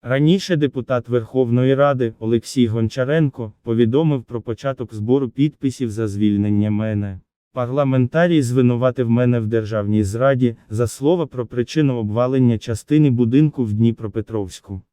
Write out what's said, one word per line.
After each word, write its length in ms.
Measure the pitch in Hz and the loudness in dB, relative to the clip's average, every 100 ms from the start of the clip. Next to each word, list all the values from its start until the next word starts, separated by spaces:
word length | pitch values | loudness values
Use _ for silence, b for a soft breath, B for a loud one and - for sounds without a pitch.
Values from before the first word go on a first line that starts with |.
Раніше 540 | 120 135 156 190 - 170 | -4 0 2 2 0 -2
депутат 520 | 143 135 117 127 117 | -2 -2 -4 -4 -2
Верховної 680 | 123 113 131 123 120 131 | -2 -2 0 2 2 2
Ради 400 | 135 143 135 120 113 | 2 2 2 -2 -4
Олексій 480 | 113 117 - 135 120 | -2 -2 0 0 0
Гончаренко 840 | 113 113 - 127 156 151 - 113 - | 2 -2 -2 -2 0 0 -2 -12 -10
повідомив 600 | - 113 117 131 160 139 | -4 2 2 2 2 0
про 160 | 113 117 | -4 -10
початок 540 | 107 113 135 131 120 | -8 -8 -6 -6 -8
збору 340 | 110 107 135 127 | -6 0 0 0
підписів 600 | 120 147 - 135 - 123 | -2 -2 -2 -6 -4 -6
за 180 | 104 110 | -4 -6
звільнення 640 | 101 104 101 104 104 104 | 0 0 2 0 0 0
мене. 500 | 104 110 104 101 95 - _ _ | -2 -2 -4 -6 -10 -18 _ _
Парламентарій 880 | - 120 135 139 131 123 160 175 165 | -8 -4 -2 0 2 2 2 2 2
звинуватив 680 | 120 123 123 120 127 123 117 | 2 2 4 4 0 0 0
мене 300 | 117 123 123 | 2 2 2
в 60 | 107 | 0
державній 580 | 113 107 107 101 107 | -2 -2 -4 0 0
зраді, 520 | 101 110 135 135 123 117 b | 0 0 2 2 0 -2 b
за 160 | 107 120 | -4 -4
слова 400 | - 143 180 147 | -2 0 0 -2
про 200 | 127 113 | -6 -6
причину 500 | 123 120 156 143 123 | -4 -4 0 0 0
обвалення 600 | 107 107 127 131 127 113 | -2 0 0 2 2 2
частини 520 | - 110 - 151 147 | -2 -8 0 2 4
будинку 540 | 120 117 127 151 143 | 2 2 4 2 0
в 80 | 117 | -2
Дніпропетровську. 1120 | 104 117 113 110 110 107 110 95 - - 98 - | 2 2 0 -6 -8 -6 -6 -8 -10 -14 -16 -16